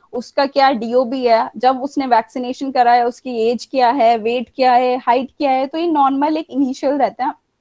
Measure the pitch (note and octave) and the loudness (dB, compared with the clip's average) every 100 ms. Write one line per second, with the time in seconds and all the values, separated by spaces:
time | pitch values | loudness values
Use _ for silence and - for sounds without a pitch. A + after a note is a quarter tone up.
0 | _ B3 - - C#4+ C#4 C4+ B3 A3+ B3 | _ -12 -8 -2 -2 2 2 0 -2 0
1 | A#3+ C4 A#3+ A3+ B3+ G#3+ B3+ C4 C#4+ D4 | 0 0 2 2 0 0 0 0 -4 -4
2 | C4 A3+ A#3 C4 B3 B3+ C4+ B3+ A#3+ A#3+ | 0 0 0 -8 -8 -8 -4 0 4 4
3 | A#3+ A#3+ B3+ A#3 A3+ A#3+ - C4+ A#3+ C#4 | 2 -4 -8 -2 -2 -2 -4 0 0 2
4 | A3+ A#3 A3 B3 A#3+ - B3+ B3 B3+ B3+ | 2 2 -2 -4 -4 -2 2 2 2 0
5 | A#3+ B3 B3+ - C#4+ C4 C4+ D#4+ E4+ D4+ | 0 0 -2 -4 0 0 -2 -4 -2 2
6 | C4+ C#4 D4 D#4 D#4+ B3+ C4 C4+ C#4 C#4+ | 2 0 -2 -2 -4 -2 -2 -2 -2 0
7 | A3+ G#3+ C4+ - _ _ | -2 -2 -8 -8 _ _